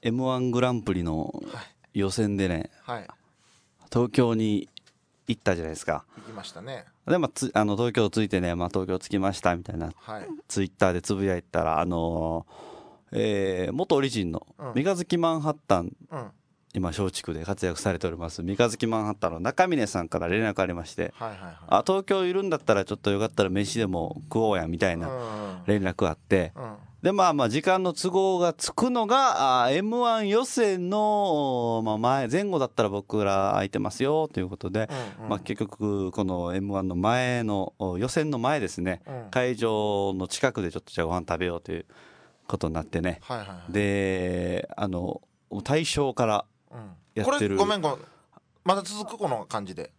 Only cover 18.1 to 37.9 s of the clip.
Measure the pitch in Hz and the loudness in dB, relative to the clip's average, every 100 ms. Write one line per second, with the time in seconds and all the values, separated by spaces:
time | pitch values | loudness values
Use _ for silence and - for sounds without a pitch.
18.1 | 82 85 - 85 98 120 104 117 113 107 | -6 -10 -6 -6 0 0 2 -2 0 -2
19.1 | 104 90 82 95 - 185 160 107 95 82 | -2 -4 -2 -4 2 2 2 0 -2 -4
20.1 | 85 85 95 113 101 92 87 82 - 87 | -2 0 0 0 0 -2 -2 -8 -6 -8
21.1 | - 113 98 95 80 82 98 - 190 190 | -6 -12 -10 -16 -18 2 2 4 0 0
22.1 | 196 185 185 196 156 - 101 95 104 - | 0 0 0 0 -2 2 2 2 -2 0
23.1 | 101 110 - 98 92 101 113 104 90 80 | 0 0 2 2 2 -2 -2 -2 -2 -4
24.1 | - - 110 113 98 82 85 95 85 80 | -8 -4 2 2 2 0 0 0 0 -4
25.1 | - 117 107 104 92 90 104 95 87 92 | -6 -8 -8 -8 -10 0 2 2 0 -2
26.1 | 78 - 98 82 - 120 104 - - 170 | -2 0 0 0 -6 -14 -14 -20 -2 0
27.1 | 196 185 147 120 123 175 185 185 170 185 | 4 4 6 2 2 2 2 2 -2 0
28.1 | 185 190 185 175 160 - - 247 247 214 | 2 2 4 2 0 -6 0 2 2 2
29.1 | 254 269 - 135 127 120 147 208 233 240 | 4 4 4 4 6 4 4 0 2 2
30.1 | 226 208 208 254 - 220 190 180 208 214 | 2 2 2 2 2 2 2 0 2 2
31.1 | 208 202 151 143 127 117 113 110 107 120 | 2 2 2 2 2 2 2 2 2 2
32.1 | 135 123 147 202 175 131 - 107 101 - | 2 2 0 2 0 0 2 2 2 -2
33.1 | 107 101 98 98 98 98 104 104 - 135 | 0 2 4 4 2 0 -2 -4 0 0
34.1 | 156 156 - 92 101 101 101 110 139 113 | 2 0 -4 -6 -6 -4 -2 -2 -6 -8
35.1 | - 110 107 - 104 107 - 107 101 95 | -10 -4 -4 -4 -4 -4 -4 -2 0 -2
36.1 | 87 95 90 87 92 98 98 95 87 101 | -2 -2 0 -2 -2 -2 -2 -2 0 2
37.1 | 123 127 123 110 101 95 _ 95 | 2 2 0 0 -2 -2 _ -4